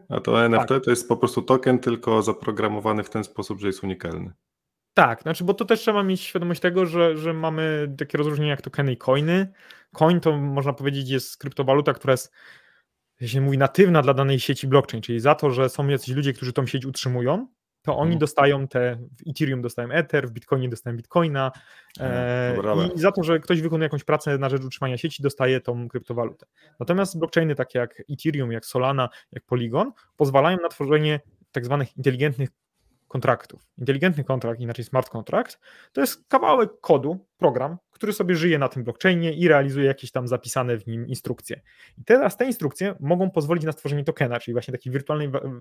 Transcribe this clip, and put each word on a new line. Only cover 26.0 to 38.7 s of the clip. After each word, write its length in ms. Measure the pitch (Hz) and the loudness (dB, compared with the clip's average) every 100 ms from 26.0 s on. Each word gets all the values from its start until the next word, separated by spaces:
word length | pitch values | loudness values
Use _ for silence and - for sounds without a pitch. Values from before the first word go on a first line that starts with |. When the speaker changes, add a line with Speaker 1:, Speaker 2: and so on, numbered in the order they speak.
| - 120 113 - _ _ _ - | -6 -6 -6 -8 _ _ _ -10
Speaker 2:
Natomiast 380 | 123 185 190 165 | -2 0 -2 -4
blockchainy 360 | 165 170 160 | -2 0 0
takie 240 | 135 127 127 | -2 -2 -2
jak 240 | 120 - - | -4 -8 -14
Ethereum, 420 | 135 160 147 120 | -6 -4 -2 -4
jak 140 | 113 - | -6 -4
Solana, 420 | 127 131 139 120 - _ | -2 0 0 -2 -4 _
jak 120 | - | -16
Polygon 480 | - 127 117 135 254 - _ - | -4 -2 0 -2 -2 -6 _ -2
pozwalają 420 | 143 135 160 185 | 4 4 4 2
na 60 | 170 | -4
tworzenie 520 | - 139 151 151 147 _ _ _ | -4 0 2 2 -2 _ _ _
tak 120 | 135 | -8
zwanych 320 | 120 143 127 - | -2 -2 -2 -2
inteligentnych 520 | 135 127 147 131 135 _ _ _ _ _ _ | -2 0 -2 -2 -6 _ _ _ _ _ _
kontraktów. 580 | 131 120 117 - - _ - | -2 0 0 -4 -20 _ -8
Inteligentny 460 | 127 135 185 147 | -2 0 0 0
kontrakt, 360 | 131 127 117 117 | -2 -2 -4 -6
inaczej 240 | 117 117 | -8 -8
smart 240 | 113 131 - | -2 -2 -2
contract, 520 | 113 - 196 - - _ - _ | -8 -2 -2 -2 -12 _ -20 _
to 80 | 269 | -2
jest 280 | 262 - - | -2 -4 0
kawałek 420 | 269 - 262 214 - | 2 4 4 2 -2
kodu, 460 | - 143 135 185 _ - | 4 4 4 -6 _ 0
program, 380 | 165 123 139 175 _ | 2 2 -4 -8 _
który 220 | - 208 | -6 -6
sobie 220 | - 180 | -2 0
żyje 240 | 170 175 151 | 2 2 2
na 100 | |
tym 160 | 135 | 0